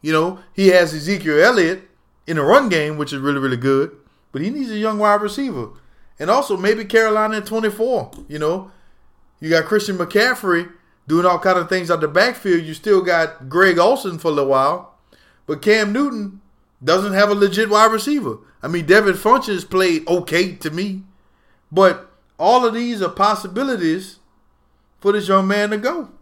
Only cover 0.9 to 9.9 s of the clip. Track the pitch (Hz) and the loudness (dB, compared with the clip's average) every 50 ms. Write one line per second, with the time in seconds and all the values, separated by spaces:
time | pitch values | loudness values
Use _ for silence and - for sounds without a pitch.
0.9 | 156 156 147 165 202 - - 160 151 147 170 233 247 214 175 165 185 190 - _ | -2 -8 -6 -6 -6 -4 -2 0 4 4 4 6 4 4 0 0 -2 -6 -10 _
1.9 | _ _ _ _ _ _ _ - 170 156 143 147 208 277 277 226 180 160 151 151 | _ _ _ _ _ _ _ -6 -4 -2 2 4 4 4 4 2 0 0 -2 -2
2.9 | 156 151 147 131 147 139 135 143 143 139 135 135 127 120 123 135 135 135 131 123 | -4 -6 -8 -6 -6 -4 -2 -2 -2 -2 -2 -2 -2 -2 0 0 0 0 0 -2
3.9 | - - _ _ _ _ _ _ _ 131 165 202 262 302 269 233 220 214 214 220 | -6 -18 _ _ _ _ _ _ _ -6 -6 -6 -6 -6 -8 -8 -6 -4 -4 -4
4.9 | 214 208 214 208 208 208 208 208 202 - 277 262 190 131 117 107 - - _ _ | -2 0 2 2 2 2 0 -4 -6 -6 -6 -6 -6 -8 -10 -10 -14 -20 _ _
5.9 | _ _ - - _ _ 151 165 214 269 277 - 208 180 180 208 226 214 220 196 | _ _ -20 -20 _ _ -2 0 0 0 0 -2 -4 -2 0 -2 -2 -2 -4 0
6.9 | 233 226 220 220 214 214 214 214 220 214 202 208 214 226 220 214 202 202 226 254 | 2 2 2 4 2 0 0 -2 -2 -6 -8 -6 -6 -4 -4 -4 -2 -2 -2 -2
7.9 | 254 208 131 - - - - - 147 151 151 151 170 190 190 - - _ - - | -2 -2 -4 -6 -14 -20 -18 -14 -8 -4 -2 -2 -2 -4 -6 -14 -20 _ -20 -20
8.9 | _ _ _ _ _ _ _ _ _ _ 151 160 165 165 156 - 214 214 208 208 | _ _ _ _ _ _ _ _ _ _ -2 2 2 2 2 2 0 -2 0 -2